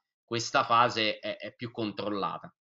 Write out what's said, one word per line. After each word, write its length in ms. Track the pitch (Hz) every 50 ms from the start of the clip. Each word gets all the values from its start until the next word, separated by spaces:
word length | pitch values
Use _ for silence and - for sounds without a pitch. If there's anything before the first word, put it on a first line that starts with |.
| _ _ _ _
questa 420 | _ _ 117 117 117 - - 113 120
fase 540 | - 117 117 123 120 - 113 110 107 - -
è, 200 | - 107 101 -
è 160 | 98 104 -
più 160 | _ 123 117
controllata. 840 | - 120 110 104 98 - 98 104 104 98 90 82 80 - - 87 - _